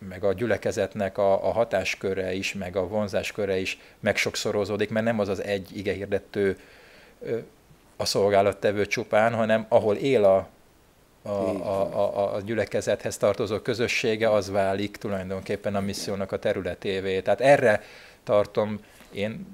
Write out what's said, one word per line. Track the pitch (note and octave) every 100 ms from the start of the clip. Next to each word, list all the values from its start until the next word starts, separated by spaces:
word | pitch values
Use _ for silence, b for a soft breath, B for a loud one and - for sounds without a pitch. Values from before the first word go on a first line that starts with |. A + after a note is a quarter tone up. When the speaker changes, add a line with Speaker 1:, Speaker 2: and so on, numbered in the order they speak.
| G2
Speaker 1:
meg | F#2
a | G2+
gyülekezetnek | F#2+ A#2 G2 A2 G2+ F#2+ G#2+ G2 -
a, | G2 F#2+ F#2+
a |
hatásköre | G2 A#2 F#2+ F#2+ - G2+ F#2+ F#2
is, | F#2+ F#2+
meg | G2 F2+ F#2+
a | F2+
vonzásköre | G#2+ G#2 G2 E2+ - G2 F#2+
is | F#2+ - B B
megsokszorozódik, | G#2+ G2 G#2+ - A#2 G#2 G2 G2+ G#2+
mert | A2 A2
nem | A2+
az | G2+
az | F#2
egy | G2+ G2+ F#2 G#2+
igehirdető, | G2 F#2+ G2 G2 - G#2 G2 F#2 B B B B B B
ö, | - A#2 - _ - - _ -
a | G2+
szolgálattevő | B2 G2+ G2 G2+ F#2+ A2 G#2 G2
csupán, | - G#2+ G#2+ A2+
hanem | A2+ A2 A2 A2
ahol | A#2 G#2+ G#2
él | C#3 A#2+
a, | G2 F#2+ F2+ - _ _ _ _ _ _
a, | G#2+ G2+ F#2+
Speaker 2:
Így | G2
van. |
Speaker 1:
a, | G#2 G2 G2 A2 G2+ G2+
a, | G2+ G#2+
a |
gyülekezethez | G2+ A2+ G2 A2 G#2+ G#2 A2+ -
tartozó | A2 G2+ G#2 G#2
közössége, | - A2 A2+ - A#2 A2 A2
az | G#2+ F#2+
válik | G2 G2 G2 G#2 -
tulajdonképpen | A2 G2 F#2 F#2+ - G2+ G#2+ G2+
a |
missziónak | G2 F#2+ - G2 F#2+
a | G2+
területévé. | A2 G2 F2+ F2 A2 F#2+ F#2+ F#2+
Tehát | G#2+ G2+
erre | C3 C#3 A#2+ G#2+ B B B B
tartom | - G#2 G2+ - G#2+ G#2 B B B
én | - G#2 A2+ -